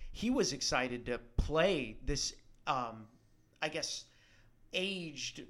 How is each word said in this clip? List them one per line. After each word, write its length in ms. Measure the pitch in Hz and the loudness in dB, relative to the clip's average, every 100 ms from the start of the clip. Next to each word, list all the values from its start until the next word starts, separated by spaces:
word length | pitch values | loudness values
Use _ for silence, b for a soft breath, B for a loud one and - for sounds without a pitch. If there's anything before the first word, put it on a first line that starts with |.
| b | b
he 180 | - 220 | -2 2
was 220 | 262 185 | 4 2
excited 540 | 135 - 135 127 123 113 | 2 2 2 2 -2 -4
to 120 | 117 - - | -6 -2 0
play 600 | - 156 190 160 113 - | 4 6 4 4 -2 -6
this, 300 | 131 147 - - - - - | -2 0 -2 -6 -20 -8 0
um, 400 | 131 117 110 107 - _ _ _ - | 0 0 -6 -14 -20 _ _ _ -2
I 60 | 156 | -2
guess, 380 | 160 - - - b b b b b - | 0 -4 -6 -10 b b b b b -6
aged 760 | 185 190 190 165 135 - - - | -2 -2 -2 -6 -6 -8 -8 -12